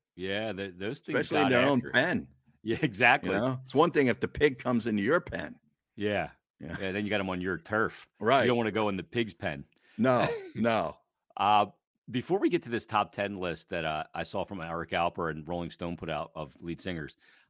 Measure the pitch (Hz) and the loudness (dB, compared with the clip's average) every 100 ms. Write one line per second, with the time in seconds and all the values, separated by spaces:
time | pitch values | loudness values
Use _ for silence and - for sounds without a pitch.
0 | _ - 95 98 110 95 98 90 101 143 | _ -10 -6 -4 -4 -4 -8 -6 -6 -6
1 | - 143 151 104 98 123 135 131 - 123 | -4 -2 0 2 4 4 4 2 2 2
2 | 165 135 - _ _ _ 107 110 151 98 | 2 0 -6 _ _ _ -4 0 0 4
3 | 120 139 92 95 127 131 - 135 165 151 | 6 6 2 0 0 -2 0 4 4 4
4 | 131 113 - - 151 127 127 120 113 104 | 2 2 -2 2 2 2 -2 0 0 0
5 | 101 175 - 85 78 - _ _ _ - | 2 0 0 -8 -10 -12 _ _ _ -4
6 | 104 101 78 - _ - 76 87 95 98 | -2 0 -2 -8 _ -16 -12 -6 -4 -2
7 | 104 104 95 90 92 85 - 107 104 - | 0 0 0 -2 -2 -4 -2 0 0 -4
8 | - - 107 135 117 120 110 101 104 95 | -20 -2 4 4 6 4 2 2 0 -2
9 | - 120 110 - 92 71 - _ _ - | -2 -2 -2 -4 -6 -6 -10 _ _ 0
10 | 127 123 - 466 381 - 113 110 80 - | 4 4 2 -2 -8 -2 2 2 0 -6
11 | _ _ _ - 143 104 101 - _ _ | _ _ _ 0 4 6 4 -2 _ _
12 | - 120 - 190 294 170 117 117 - 107 | -6 -4 0 2 2 0 -2 -6 0 0
13 | 101 - 101 98 90 80 - 87 80 76 | 0 -2 -4 -2 -4 -4 -6 -4 -2 -4
14 | - 85 82 101 87 98 82 85 80 90 | -6 -8 -6 -6 -6 -8 -6 -6 -4 0
15 | 87 85 82 78 76 87 85 - 87 87 | 0 -2 -4 -4 -6 -6 -6 -8 -8 -6
16 | 82 78 80 80 73 - 85 80 95 85 | -6 -6 -6 -10 -12 -12 -10 -8 -8 -8
17 | 71 - _ _ _ | -10 -14 _ _ _